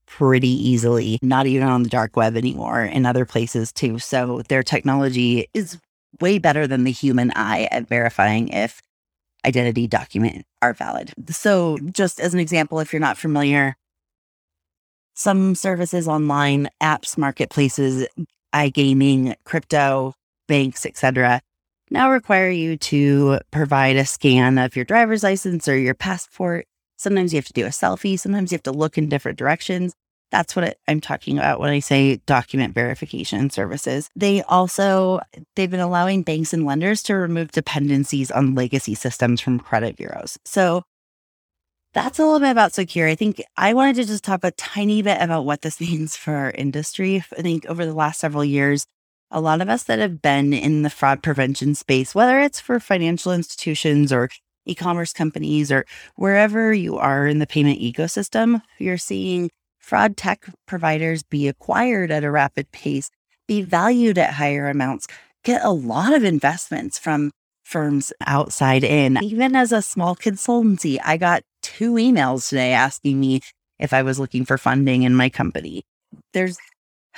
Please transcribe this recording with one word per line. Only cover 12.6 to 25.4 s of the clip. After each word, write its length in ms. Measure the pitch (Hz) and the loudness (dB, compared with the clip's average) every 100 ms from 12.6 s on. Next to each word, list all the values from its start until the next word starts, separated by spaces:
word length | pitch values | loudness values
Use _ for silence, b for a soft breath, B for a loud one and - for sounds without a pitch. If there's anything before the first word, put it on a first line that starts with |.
| 151 160 | 0 -2
if 120 | 151 | -4
you're 80 | 156 | -2
not 200 | 147 - | -2 -2
familiar, 560 | 160 147 143 143 139 131 _ _ _ _ _ _ _ _ _ _ _ _ _ | -2 0 2 2 2 -2 _ _ _ _ _ _ _ _ _ _ _ _ _
some 400 | - 208 196 190 | -4 0 2 2
services 540 | 180 190 180 180 180 160 | 0 -2 -2 -2 -2 0
online, 640 | 156 151 143 143 139 143 - | 0 0 2 2 2 -2 -2
apps, 380 | 156 151 - - | -2 -2 -4 -2
marketplaces, 880 | 143 - 139 - 139 - 135 131 131 - 165 _ _ | -2 -2 -4 0 0 2 -2 0 -4 -8 -14 _ _
iGaming, 840 | 147 143 139 139 135 139 135 127 - | 0 0 2 4 4 4 4 0 -4
crypto, 720 | - 165 - 147 139 135 131 - _ _ - | -6 -6 0 2 2 2 -2 -8 _ _ 0
banks, 400 | 143 135 - - | 0 0 -2 -10
et 100 | - | 0
cetera, 420 | 131 127 123 123 _ _ _ _ - | 0 4 4 2 _ _ _ _ -6
now 180 | - 262 | 0 2
require 400 | 262 - 196 185 | 2 2 2 2
you 280 | 180 160 156 | 0 -2 -4
to 640 | - 147 143 139 139 139 - | 0 2 4 4 4 2 -2
provide 440 | 151 143 139 135 135 | -4 0 2 4 4
a 100 | 135 | 0
scan 520 | - 139 127 127 131 | 2 4 6 6 4
of 180 | 127 131 | 2 -2
your 100 | 123 | 0
driver's 360 | 220 226 220 | 2 4 2
license 460 | 202 196 | 0 0